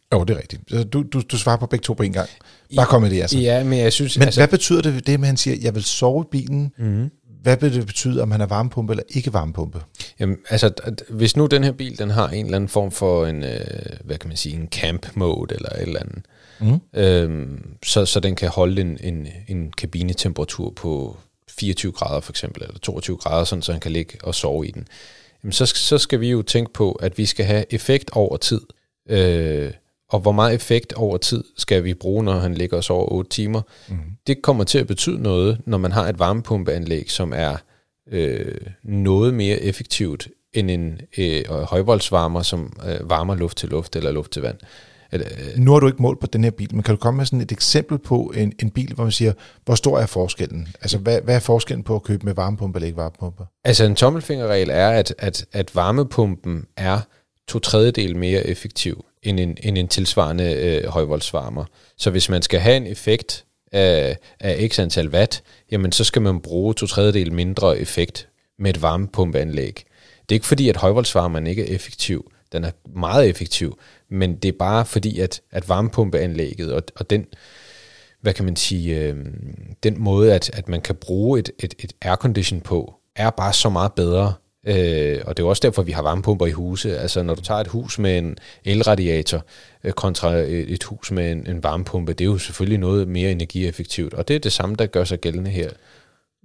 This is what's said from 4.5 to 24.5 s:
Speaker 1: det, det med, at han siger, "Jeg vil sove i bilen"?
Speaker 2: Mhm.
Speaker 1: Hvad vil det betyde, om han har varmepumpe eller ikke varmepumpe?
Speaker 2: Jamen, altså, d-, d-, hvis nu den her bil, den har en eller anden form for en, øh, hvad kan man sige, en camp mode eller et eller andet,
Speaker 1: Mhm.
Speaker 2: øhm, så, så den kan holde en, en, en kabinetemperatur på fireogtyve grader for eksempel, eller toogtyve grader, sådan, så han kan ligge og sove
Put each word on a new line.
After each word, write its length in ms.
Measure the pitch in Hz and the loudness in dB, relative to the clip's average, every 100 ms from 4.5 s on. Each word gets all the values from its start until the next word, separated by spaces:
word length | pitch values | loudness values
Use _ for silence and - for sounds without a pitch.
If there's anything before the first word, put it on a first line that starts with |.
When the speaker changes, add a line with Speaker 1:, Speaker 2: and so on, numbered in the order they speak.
| 190 - 170 | 4 4 2
Speaker 1:
det, 240 | 156 131 127 | 2 0 0
det 140 | 143 | 2
med, 60 | 139 | 2
at 20 | |
han 80 | 131 | 2
siger, 200 | - 127 | 0 0
"Jeg 120 | 120 | -2
vil 100 | 107 | -2
sove 380 | 101 - 123 139 | -2 2 2 2
i 20 | 165 | 0
bilen"? 420 | 135 131 143 143 - | -4 -2 -2 -2 -2
Speaker 2:
Mhm. 320 | 113 104 131 - _ - | -2 0 -2 -6 _ -4
Speaker 1:
Hvad 140 | 127 127 | 2 4
vil 180 | 143 | 4
det 120 | 123 104 | 0 -2
betyde, 360 | - 131 123 | -2 -2 0
om 80 | 113 | 2
han 100 | 107 | 0
har 60 | 104 | 0
varmepumpe 460 | 104 120 - 107 | 0 -2 -2 -4
eller 100 | 107 - | -4 -4
ikke 240 | 135 127 | -4 -2
varmepumpe? 500 | 107 80 87 78 80 78 - - - | -2 -2 -4 -6 -8 -14 -16 -14 -4
Speaker 2:
Jamen, 160 | 101 95 - | -2 -2 -2
altså, 220 | 107 107 104 | 2 2 0
d-, 100 | - | -8
d-, 240 | 110 - | -10 -8
hvis 220 | 110 113 147 | 0 2 4
nu 100 | 147 | 4
den 180 | 143 | 4
her 80 | 139 | 2
bil, 260 | 135 131 113 | -2 -8 -6
den 120 | 104 | -2
har 180 | 107 95 | 0 0
en 160 | 95 | -2
eller 120 | 107 95 | -2 -2
anden 120 | 98 | 0
form 220 | 107 98 | 0 -2
for 360 | - 98 87 80 | 0 2 2 2
en, 180 | 78 | -2
øh, 160 | 69 55 50 50 50 - | -6 -6 -8 -10 -10 -12
hvad 140 | - 76 | -10 -10
kan 100 | - | -8
man 80 | 78 | -8
sige, 180 | 78 78 | -6 -6
en 120 | 80 | -8
camp 380 | - 82 85 - | -4 -4 -4 -6
mode 400 | - 90 - - | -2 0 0 -4
eller 140 | - - | -8 -8
et 140 | 50 | -8
eller 180 | 85 - | -6 -6
andet, 240 | - - - _ _ - | -8 -12 -18 _ _ -2
Speaker 1:
Mhm. 180 | 107 147 - | 2 2 0
Speaker 2:
øhm, 840 | - 95 90 82 78 67 69 - - | 2 4 6 4 -2 -6 -10 -14 -10
så, 200 | - 107 95 | 0 2 2
så 140 | 101 | 2
den 140 | 95 90 | 0 0
kan 120 | 87 | -2
holde 320 | - 90 95 | 2 2 2
en, 180 | 90 80 | -2 -4
en, 260 | - 85 73 85 107 | -6 -6 -8 -12 -8
en 240 | 90 80 - | -6 -6 -6
kabinetemperatur 920 | 78 85 90 87 98 80 76 - 85 | -6 -4 -2 -2 -2 -2 -6 -6 -8
på 460 | - 85 73 65 - - _ _ | -6 -4 -4 -6 -12 -20 _ _
fireogtyve 440 | - 101 90 98 | -8 -4 -2 -4
grader 280 | - - 73 | -4 -2 -4
for 120 | - | -6
eksempel, 300 | - - - | -8 -10 -10
eller 160 | - - | -14 -12
toogtyve 380 | - 95 - 85 | -8 -8 -6 -6
grader, 280 | 80 82 | -2 0
sådan, 180 | 87 92 | 0 -2
så 100 | - | -4
han 80 | 85 | -4
kan 120 | 82 | -4
ligge 260 | 80 80 - | -4 -4 -8
og 120 | - | -8
sove 320 | 85 - | -4 -2